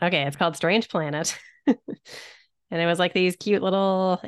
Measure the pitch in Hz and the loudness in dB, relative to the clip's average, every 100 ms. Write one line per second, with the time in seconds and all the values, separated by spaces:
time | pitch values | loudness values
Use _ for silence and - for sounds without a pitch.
0 | 175 165 139 - 170 151 170 220 - 170 | 0 0 -2 0 -2 0 0 0 0 -4
1 | 151 147 170 - - _ - - - - | -2 -4 -4 -6 -16 _ -2 -2 -4 -16
2 | - - - - _ _ - 165 170 170 | -16 -20 -20 -20 _ _ -6 -2 0 2
3 | 180 185 180 - 208 202 190 196 196 190 | 2 2 0 0 0 0 2 2 2 2
4 | 185 180 | 0 -2